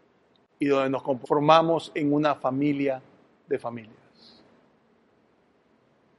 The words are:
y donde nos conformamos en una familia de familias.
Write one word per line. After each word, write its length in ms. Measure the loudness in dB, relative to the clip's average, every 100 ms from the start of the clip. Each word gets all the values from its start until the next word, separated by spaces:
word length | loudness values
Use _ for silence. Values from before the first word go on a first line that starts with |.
| _ _ _ _ _ -4
y 80 | 0
donde 240 | 2 0
nos 100 | -2
conformamos 920 | -4 -4 -2 2 6 6 4 0 -4 -4
en 180 | 0
una 220 | 2 0 -2
familia 640 | -4 -2 -2 -2 -4 -6 -12 _ _ _ -8
de 100 | -6
familias. 840 | -6 -12 -16 -20 _ _ -20 -20 _ _ _ _ _ _ _ _ _ _ _ _ _ _ _ _ _